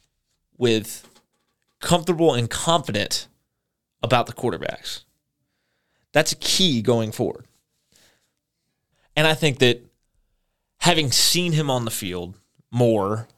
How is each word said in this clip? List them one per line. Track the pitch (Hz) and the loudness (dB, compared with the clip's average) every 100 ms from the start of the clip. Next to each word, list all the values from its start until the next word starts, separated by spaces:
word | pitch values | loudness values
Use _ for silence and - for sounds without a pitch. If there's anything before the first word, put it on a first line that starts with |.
| _ _ _ _ _ - | _ _ _ _ _ -2
with, | 123 110 107 - - _ _ _ _ _ _ _ | 0 0 -2 -12 -20 _ _ _ _ _ _ _
comfortable | - - 160 165 160 | 0 0 0 2 2
and | 123 117 | 2 -2
confident | - - 170 123 104 98 - - _ _ _ _ _ _ _ | -4 0 0 0 -4 -4 -6 -8 _ _ _ _ _ _ _
about | 113 123 113 | 0 0 0
the | |
quarterbacks. | - 120 80 - - - - - _ _ _ _ _ _ _ _ _ _ | -4 -6 -4 -6 -8 -12 -14 -18 _ _ _ _ _ _ _ _ _ _
That's | 147 156 | 0 0
a | - | -2
key | - - 185 120 | -2 2 2 2
going | 110 117 110 | 2 0 0
forward. | 107 107 - - _ _ _ _ _ _ _ _ _ _ _ _ _ _ _ _ - | -4 -4 -6 -16 _ _ _ _ _ _ _ _ _ _ _ _ _ _ _ _ 0
And | 156 | 2
I | |
think | 156 156 123 | 2 0 2
that | 123 117 - _ _ _ _ _ _ _ _ - | 2 2 -6 _ _ _ _ _ _ _ _ -2
having | 175 165 143 | 2 2 2
seen | - - 165 175 | 2 2 2 0
him | 156 151 | 0 0
on | 127 | -2
the | 113 | -4
field | - 95 90 87 95 _ _ _ | -6 -6 -8 -10 -14 _ _ _
more | 120 117 110 95 113 117 | 0 2 2 0 -4 -8